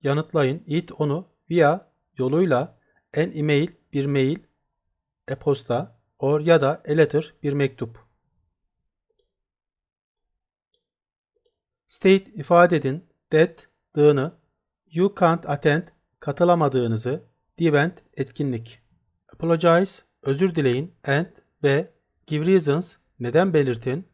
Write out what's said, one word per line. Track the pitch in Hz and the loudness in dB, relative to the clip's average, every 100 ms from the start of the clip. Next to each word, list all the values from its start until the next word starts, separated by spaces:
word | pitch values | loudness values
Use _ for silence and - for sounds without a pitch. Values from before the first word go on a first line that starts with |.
yanıtlayın, | 139 143 160 165 135 151 - | -2 -4 -2 -2 -2 -4 -4
it, | 151 175 | -6 -6
onu, | - 151 151 190 _ _ | -6 -4 -4 -8 _ _
via, | 170 147 175 _ _ _ - | 2 2 2 _ _ _ -6
yoluyla, | 127 151 185 123 151 _ _ _ _ - | -2 0 2 0 -2 _ _ _ _ -4
an | 170 | -4
email, | 165 151 143 170 _ _ | -4 0 0 -2 _ _
bir | 143 139 | -6 -2
mail, | 139 135 160 _ _ _ _ _ _ _ _ - | 0 -2 -4 _ _ _ _ _ _ _ _ -12
e-posta, | 131 - 135 - 120 170 _ _ _ | -6 -4 -4 -4 -6 -6 _ _ _
or | 139 151 | -2 -2
ya | 156 165 | 2 2
da | 139 156 - | 2 -2 -4
a | |
letter, | 151 147 143 123 _ | 2 2 2 -4 _
bir | 143 | -6
mektup. | 143 139 135 117 - _ _ _ _ _ _ _ _ _ _ _ _ _ _ _ _ _ _ _ _ _ _ _ _ _ _ _ _ _ _ _ _ _ _ _ _ _ _ _ | -2 -2 -4 -12 -12 _ _ _ _ _ _ _ _ _ _ _ _ _ _ _ _ _ _ _ _ _ _ _ _ _ _ _ _ _ _ _ _ _ _ _ _ _ _ _
State, | - 190 190 190 | -2 2 2 0
ifade | - 135 170 175 165 | -16 2 4 6 4
edin, | 131 147 _ _ _ | -2 -8 _ _ _
that, | 156 135 - - _ _ - | 2 2 -2 -20 _ _ 2
dığını, | 147 147 143 _ _ _ _ _ _ | 4 4 -2 _ _ _ _ _ _
you | 160 196 196 | -2 -2 2
can't | 175 170 - | 0 0 -4
attend, | 147 156 147 - _ _ _ | -2 0 0 -4 _ _ _
katılamadığınızı, | - 139 175 175 147 131 120 113 123 151 - _ _ - | -10 0 2 4 2 0 0 -2 -4 -8 -10 _ _ -2
the | |
event, | 165 147 160 180 _ - | 0 2 0 -4 _ -10
etkinlik. | 135 - 143 117 117 - _ _ _ _ _ | -10 -6 -6 -6 -10 -20 _ _ _ _ _
Apologize, | - 170 165 170 170 190 - _ _ | -10 -2 0 4 2 0 -6 _ _
özür | 135 139 190 | -6 -2 -2
dileyin, | 165 135 123 170 _ | 0 0 -2 -6 _
and | - 143 180 _ _ _ | -4 -2 -4 _ _ _
ve | 143 139 180 _ _ _ _ | 0 0 -2 _ _ _ _
give | 151 160 | -4 2
reasons, | 190 151 147 180 - _ _ | 2 2 -4 -4 -14 _ _
neden | 120 151 190 | -2 0 2
belirtin | 156 135 117 127 143 190 | 0 0 -2 -6 -8 -10